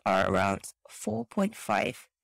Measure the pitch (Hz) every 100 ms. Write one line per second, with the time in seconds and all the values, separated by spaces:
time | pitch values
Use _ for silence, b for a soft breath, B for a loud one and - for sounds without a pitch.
0 | - 95 95 95 98 98 - - - -
1 | - 220 233 - 196 - - 98 - -
2 | - _